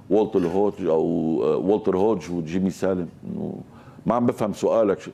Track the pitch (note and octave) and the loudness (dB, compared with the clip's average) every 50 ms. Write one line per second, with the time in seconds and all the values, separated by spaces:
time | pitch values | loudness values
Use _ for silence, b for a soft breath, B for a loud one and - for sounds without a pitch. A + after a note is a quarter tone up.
0 | B - F#2+ G#2+ G#2+ G#2+ - F#2+ F2 E2 F2+ G2 G#2 G2+ G2+ G2 F#2 D#2+ D#2+ D#2+ | B 0 2 2 2 2 2 0 0 2 2 2 0 0 0 -2 0 0 2 2
1 | D#2+ E2+ E2+ E2 D#2+ D#2+ D#2+ - C2 D#2 D2+ A#1 D#2+ F#2+ G#2+ G#2 - G2 F#2 F#2 | 2 2 0 0 0 0 0 0 2 2 0 2 2 2 2 2 2 0 2 2
2 | G2+ A2+ A2 E2+ D#2 E2+ F2 F2 D#2 D#2 F2 F#2+ F#2+ F#2 D#2 - G2 F#2+ F#2+ F2+ | 2 2 0 -2 -4 -6 -6 -6 -4 -4 -2 -2 -2 -2 -2 -2 -2 -2 -2 -2
3 | E2+ - - - - F#2 - D#2+ E2 E2 - - - B B B B B B B | -4 -8 -12 -14 -12 -10 -8 -8 -8 -8 -10 -12 -14 B B B B B B B
4 | - - A2+ A#2+ A#2+ B2 A#2 - A2+ G2+ E2+ - G2+ E2+ F#2+ A2+ A2 G2 F2 - | -2 0 0 2 2 0 0 0 -2 -2 -2 -2 0 2 2 4 2 2 0 -2
5 | - - | -6 -12